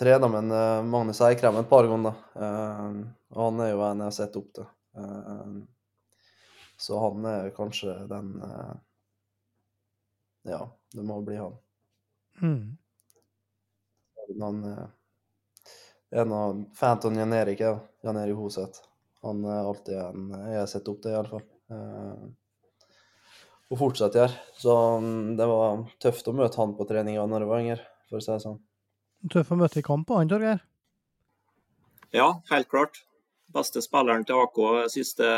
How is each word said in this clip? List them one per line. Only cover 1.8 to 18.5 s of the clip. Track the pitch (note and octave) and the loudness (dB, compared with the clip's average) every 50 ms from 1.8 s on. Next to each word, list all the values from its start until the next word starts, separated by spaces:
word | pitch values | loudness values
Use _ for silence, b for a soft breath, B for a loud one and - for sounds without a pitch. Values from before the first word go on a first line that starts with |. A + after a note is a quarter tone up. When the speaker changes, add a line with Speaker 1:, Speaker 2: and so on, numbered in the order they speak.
| A#2 | 8
Speaker 1:
ganger, | A2+ A2+ A2+ A2 A2 | 8 4 2 0 -2
da. | A2 - - - - - | -2 -6 -10 -16 -10 -8
Eh, | G#2+ G#2 G#2 G#2+ G#2+ G#2+ G#2+ G#2 G#2 G#2 G#2 G#2 G#2+ A#2 A#2+ _ _ _ - | -6 -4 -4 -4 -4 -6 -6 -8 -8 -10 -8 -10 -12 -12 -16 _ _ _ -6
og | A2 A#2 | -2 -2
han | A2+ A2+ A#2 | 0 0 0
er | A#2 A2 G#2 | 0 0 0
jo | G2+ G#2 | 0 0
en | G#2 G2+ G#2 | 0 0 -2
jeg | G#2 | -4
har | G#2 G#2 | -6 -4
sett | - G#2 G#2 - G2+ | -6 -6 -6 -6 -8
opp | G#2 - - | -12 -12 -14
til. | - G#2+ - - _ _ _ - | -16 -16 -18 -20 _ _ _ -18
Eh, | - G2+ G2+ G2+ G2+ G2+ G#2 G2+ G2+ G#2+ G#2 G2 G2+ G2+ - _ _ _ _ _ _ _ b b b b b b b b b b b b b b b | -16 -14 -14 -14 -14 -14 -14 -14 -14 -14 -14 -14 -16 -16 -18 _ _ _ _ _ _ _ b b b b b b b b b b b b b b b
så | - - G#2+ G#2 A2+ | -8 -6 -4 -2 -2
han | G#2+ G2 G#2 A2 A2+ | -2 -2 -4 -4 -4
er | G#2+ G2 F#2 G2 - | -4 -4 -4 -6 -8
kanskje | - G#2 G2+ - - - G2 F2+ F#2 G2 G2 | -8 -8 -8 -8 -8 -8 -8 -8 -10 -10 -10
den, | G2 G2+ G2+ G2 F#2+ - - | -10 -10 -10 -12 -12 -12 -12
eh, | G2+ - - - - - - - _ _ _ _ _ _ _ _ _ _ _ _ _ _ _ _ _ _ _ _ _ _ _ _ _ _ _ _ _ _ _ - - | -12 -12 -12 -14 -14 -14 -16 -18 _ _ _ _ _ _ _ _ _ _ _ _ _ _ _ _ _ _ _ _ _ _ _ _ _ _ _ _ _ _ _ -12 -10
ja, | F2 D#2 - - - _ _ _ - | -10 -10 -10 -12 -16 _ _ _ -14
det | A2+ G#2 | -10 -8
må | G#2+ G#2 G#2 G#2 | -8 -8 -8 -8
bli | G#2+ G#2 | -8 -8
han. | G#2+ G#2 F2+ - - _ _ _ _ _ _ _ _ _ _ _ _ _ _ _ - | -8 -10 -12 -14 -16 _ _ _ _ _ _ _ _ _ _ _ _ _ _ _ -4
Speaker 2:
Mm. | F3+ E3 D3+ B2 G#2+ G#2+ C3+ - _ _ _ _ _ _ _ _ _ _ _ _ _ _ _ _ _ _ _ _ _ _ _ _ _ _ _ A2 G#2+ G#2 G2+ G#2 | -2 0 0 -2 -4 -8 -12 -16 _ _ _ _ _ _ _ _ _ _ _ _ _ _ _ _ _ _ _ _ _ _ _ _ _ _ _ -16 -14 -12 -10 -8
Speaker 1:
Han, | G#2+ G#2 G#2 G#2+ G#2 | -8 -6 -6 -6 -8
eh, | G#2 G#2 G2+ F2 - - _ _ _ _ _ _ _ _ _ _ _ _ _ _ B B B B B B B B _ - A#2+ A2+ | -8 -10 -12 -14 -16 -18 _ _ _ _ _ _ _ _ _ _ _ _ _ _ B B B B B B B B _ 0 0 0
en | A2 G#2+ | 0 0
av | G#2+ G#2 G2+ F#2+ G2+ G#2 - - | -2 -2 -2 -4 -6 -8 -12 -6
fan | - C#3+ B2 A#2+ G#2+ - | 0 2 2 2 2 2
av | A2+ A2 A2 | 0 0 0
Jan | A2 A2 A2+ | 0 0 2
Erik, | A2+ G#2+ G2+ G2 G2 | 2 2 0 0 0
ja. | A2 A2+ G#2+ A2 - - _ _ - | 0 0 0 -2 -6 -14 _ _ -8
Jan | A#2 G#2+ | -6 -4
Erik | G#2+ G#2 G#2 G#2 | -4 -2 -4 -4
Hoseth. | G#2+ G#2+ G2+ | -4 -6 -6